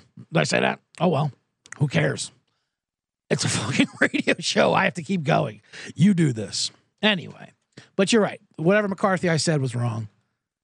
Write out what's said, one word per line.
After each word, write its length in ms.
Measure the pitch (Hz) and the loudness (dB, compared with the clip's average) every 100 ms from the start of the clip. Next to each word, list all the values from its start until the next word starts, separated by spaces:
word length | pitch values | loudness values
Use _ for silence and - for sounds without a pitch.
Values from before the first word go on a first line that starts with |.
| - - - | -12 -20 -4
did 100 | 160 | 0
I 40 | |
say 160 | 147 58 | 0 2
that? 200 | - - _ - | 0 -2 _ -2
Oh, 80 | 180 | 0
well, 240 | 143 151 - _ _ _ - | 0 -2 -6 _ _ _ -4
who 100 | 147 | -2
cares?" 440 | 165 147 110 - _ _ _ _ _ _ _ _ _ _ | 0 -2 -4 -10 _ _ _ _ _ _ _ _ _ _
It's 140 | - | -2
a 40 | - | -2
<laughs> 0 | |
fucking 380 | - - 135 - - | -2 -2 0 0 0
radio 340 | - 294 - - | -2 0 -2 -2
show. 340 | - 202 - | -2 2 2
I 100 | - | 4
have 100 | 190 | 0
to 80 | - | -2
keep 200 | 151 196 | -4 -4
going. 400 | 143 156 113 107 _ - - | 0 0 0 -8 _ -18 -14
You 180 | - 190 | 2 4
do 220 | 175 151 | 6 2
this. 360 | 110 95 - - - _ _ | 0 -8 -6 -8 -10 _ _
Anyway, 520 | 208 190 - - - _ _ - - - | 0 0 -6 -18 -20 _ _ -20 -8 -2
but 160 | 190 | 2
you're 80 | 226 | 4
right. 220 | 190 - _ - | 2 -4 _ -2
Whatever 320 | 160 208 208 | 2 2 0
McCarthy 420 | 190 208 185 180 | -2 0 2 0
I 80 | 160 | 0
said 240 | - 151 | 0 0
was 120 | 131 | -2
wrong. 340 | 120 120 113 107 _ _ _ _ _ | -2 -4 -4 -10 _ _ _ _ _